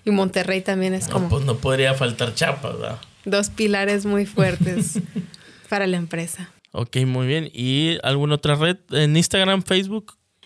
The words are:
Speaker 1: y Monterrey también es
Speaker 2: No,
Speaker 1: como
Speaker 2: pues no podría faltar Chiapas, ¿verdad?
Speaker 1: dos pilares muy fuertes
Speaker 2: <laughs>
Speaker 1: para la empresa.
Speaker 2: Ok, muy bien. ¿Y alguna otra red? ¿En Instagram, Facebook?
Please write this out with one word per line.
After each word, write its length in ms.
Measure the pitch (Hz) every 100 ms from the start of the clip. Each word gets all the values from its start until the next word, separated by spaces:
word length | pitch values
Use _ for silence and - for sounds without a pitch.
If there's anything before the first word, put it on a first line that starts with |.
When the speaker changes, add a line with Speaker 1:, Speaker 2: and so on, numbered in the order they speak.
Speaker 1:
y 60 | 208
Monterrey 500 | 202 190 190 180 190
también 320 | 185 190 185
es 140 | 185 -
Speaker 2:
No, 80 |
Speaker 1:
como 140 | 190 175
Speaker 2:
pues 140 | 139 135
no 100 | 113
podría 380 | 135 131 135
faltar 400 | 135 123 113 120
Chiapas, 440 | - 151 135 117 117
¿verdad? 220 | 110 117 - _
Speaker 1:
dos 260 | 202 202 202
pilares 560 | - 214 202 196 202 202
muy 200 | 202 202
fuertes 720 | - 190 175 180 185 180 214 - 214 -
Speaker 2:
<laughs> 360 | - - - -
Speaker 1:
para 180 | 202 190
la 120 | 180
empresa. 520 | 165 165 165 - 175 _ _
Speaker 2:
Ok, 260 | - 117 131 131
muy 200 | 127 127
bien. 240 | 156 156
¿Y 460 | 117 127 135 160 170
alguna 340 | 127 139 147 147
otra 180 | 147
red? 240 | 147 160 185 -
¿En 260 | 147 151 156
Instagram, 460 | 175 196 190 190
Facebook? 540 | - 190 190 220 - - _ _